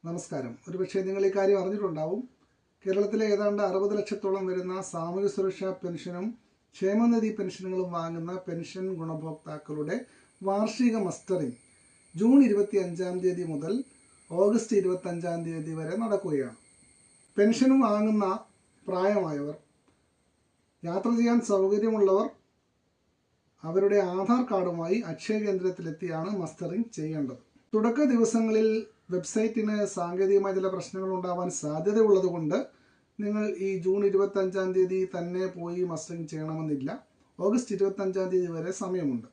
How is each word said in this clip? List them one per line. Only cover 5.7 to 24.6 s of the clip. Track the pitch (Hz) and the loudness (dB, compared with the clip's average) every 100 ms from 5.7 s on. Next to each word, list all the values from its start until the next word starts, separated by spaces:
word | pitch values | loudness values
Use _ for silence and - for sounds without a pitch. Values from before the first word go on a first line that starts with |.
| 185 | -6
പെൻഷനും | 180 165 180 175 208 233 _ _ _ - | -8 -8 -8 -6 -8 -8 _ _ _ -4
ക്ഷേമനിധി | 190 208 233 233 214 214 | 0 4 4 4 2 -2
പെൻഷനുകളും | 185 - 185 185 180 170 | -6 -6 -6 -4 -2 -4
വാങ്ങുന്ന | 165 165 165 180 180 | -6 -6 -6 -8 -8
പെൻഷൻ | 165 156 185 185 180 | -8 -8 -8 -6 -6
ഗുണഭോക്താക്കളുടെ | 160 160 156 151 - 151 - 151 151 214 247 _ _ _ | -6 -6 -8 -10 -12 -14 -10 -8 -4 -4 -6 _ _ _
വാർഷിക | 190 196 226 - 240 220 185 | -2 0 0 2 2 2 -2
മസ്റ്ററിംഗ് | - - 180 139 123 _ _ _ _ _ 165 | -6 -4 -2 -2 -6 _ _ _ _ _ 0
ജൂൺ | 220 277 254 | 6 8 8
ഇരുപത്തിയഞ്ചാം | 202 202 202 180 170 180 180 | 4 2 0 -2 -4 -4 0
തീയതി | 185 180 170 | 0 -2 -4
മുതൽ | 147 160 233 - _ _ _ _ | -6 -4 -4 -6 _ _ _ _
ഓഗസ്റ്റ് | 170 202 226 220 202 | 2 4 4 2 2
ഇരുപത്തഞ്ചാം | 185 180 180 170 170 170 165 | 2 -2 -4 -6 -4 -4 -6
തീയതി | 160 156 160 | -6 -8 -8
വരെ | 156 190 | -6 -4
നടക്കുകയാണ്. | 226 196 170 147 120 - _ _ _ _ _ _ _ - | -2 -2 0 -2 -4 -10 _ _ _ _ _ _ _ 2
പെൻഷൻ | 208 233 262 269 233 | 2 4 4 6 4
വാങ്ങുന്ന | 208 214 214 196 220 - _ _ _ - | 2 2 2 0 -2 -6 _ _ _ -6
പ്രായമായവർ, | 185 190 208 170 147 147 151 _ _ _ _ _ _ _ _ _ _ _ _ | 0 2 2 0 -4 -6 -10 _ _ _ _ _ _ _ _ _ _ _ _
യാത്ര | 170 185 208 233 | -6 -2 0 4
ചെയ്യാൻ | 233 240 226 | 4 4 4
സൗകര്യമുള്ളവർ | 196 190 202 220 220 196 190 262 - _ _ _ _ _ _ _ _ _ _ _ _ | 2 4 4 2 4 6 4 2 -6 _ _ _ _ _ _ _ _ _ _ _ _
അവരുടെ | 160 180 202 202 185 185 | -2 2 4 4 2 0
ആധാർ | 202 247 247 | 2 2 2
കാർഡുമായി | 196 | 0